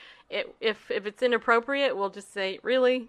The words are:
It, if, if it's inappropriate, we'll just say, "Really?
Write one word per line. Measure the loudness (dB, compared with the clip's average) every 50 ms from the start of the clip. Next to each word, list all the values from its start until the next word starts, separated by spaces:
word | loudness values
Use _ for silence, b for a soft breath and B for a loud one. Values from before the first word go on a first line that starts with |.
| B B B B B _
It, | -6 -6 -6 -6 -10 _
if, | -2 -2 -2 -2 -6 -6 -6
if | -6 -6
it's | -6 -6 -2 0
inappropriate, | 0 2 0 2 2 2 2 2 0 -2 0 0 0 0
we'll | -2 -4 -4
just | -6 -8 -16 -12 -6
say, | -4 -4 -4 -4 -6 -2
"Really? | 0 2 4 4 4 2 2 -2